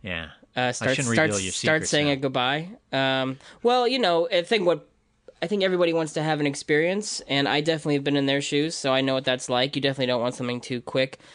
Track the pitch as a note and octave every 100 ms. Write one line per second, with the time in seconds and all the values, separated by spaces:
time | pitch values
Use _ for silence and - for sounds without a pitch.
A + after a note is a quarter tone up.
0 | G#2 E2+ D#2+ - - - B2 A#2+ A#2 C3+
1 | C3 A#2 D#3 G2+ F#2+ - D3 D#3 D#3 D3+
2 | D3 C#3 C3+ C3 B2 D3 E3+ G#3+ _ C3+
3 | C3+ C3 C3 C3 - - A#3 B3 A#3+ C4
4 | G3+ E3+ E3+ F3 E3+ G#3 F3 D#3+ - _
5 | _ _ - - E3 G3+ F#3+ F3+ E3+ E3
6 | D#3 D#3+ D#3 D3+ D3 C#3+ - D3+ E3 G3
7 | G#3+ - - C#3 C#3 C#3 D3+ D#3+ D#3 C#3+
8 | C#3 C#3+ C#3 C#3 C#3 C#3+ D#3 D#3+ C3+ C3
9 | C3+ C3 C3+ B2+ - B2 C#3 C#3+ C3+ C3+
10 | B2+ B2 A#2+ A#2+ B2 A#2+ - B2 - C3+
11 | C3 - -